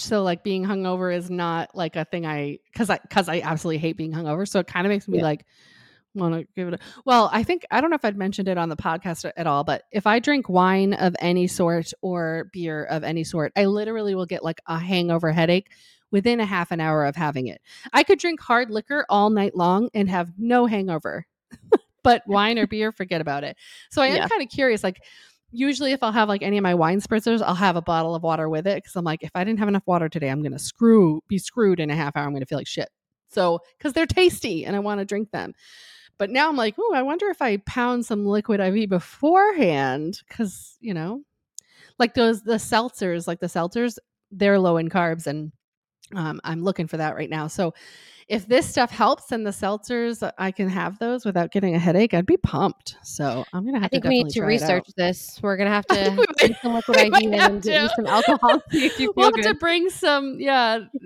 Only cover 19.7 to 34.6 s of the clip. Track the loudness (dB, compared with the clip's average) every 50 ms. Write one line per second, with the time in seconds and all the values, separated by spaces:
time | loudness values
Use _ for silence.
19.7 | 4 2 0 0 0 -2 0 0 0 -2 -4 -4 -6 -6 -2 2 4 4 4 2
20.7 | 0 -2 -2 -2 -4 -4 -6 -8 -10 -10 -12 _ _ _ _ _ -20 -14 _ 2
21.7 | 2 2 _ _ _ _ 4 4 4 4 2 0 0 2 2 2 2 0 0 -2
22.7 | -2 -2 -4 -4 -4 -6 -6 -4 -4 -4 -2 -4 -4 -6 -6 -8 -12 _ -20 -20
23.7 | -20 -20 -20 _ 0 2 2 2 2 0 0 0 -2 -2 -4 -4 -2 0 0 2
24.7 | 2 0 -2 -4 -6 -6 _ -20 -20 -20 -20 _ _ _ _ _ -6 -2 -2 -2
25.7 | 0 0 0 -2 0 0 0 0 2 2 2 2 0 -2 0 0 0 0 2 2
26.7 | 2 4 2 2 2 0 -2 -2 -2 0 0 0 0 0 0 -2 0 2 2 2
27.7 | 2 0 -2 0 0 0 0 -2 -4 -2 -2 -2 -2 0 -2 -2 -2 -2 -2 -2
28.7 | -2 -2 -6 -8 -8 -6 -4 -4 -4 -6 -8 -8 -6 -4 -2 -2 -2 0 0 0
29.7 | 0 0 0 0 0 0 0 -2 -4 -4 -4 -4 -4 -4 -4 -6 -6 -8 -10 -12
30.7 | -4 2 6 6 8 8 8 6 2 -2 _ -4 -4 -4 -4 -6 -2 0 2 2
31.7 | 2 0 -2 -2 -2 -2 -2 -2 -2 -4 -4 -2 -4 -6 -6 -6 -6 -8 -8 -8
32.7 | -8 -8 -8 -10 _ _ _ _ _ _ _ _ -2 0 2 2 0 -2 -4 _
33.7 | _ _ -6 -4 0 0 0 0 2 4 4 4 2 0 -6 -6 -4 -4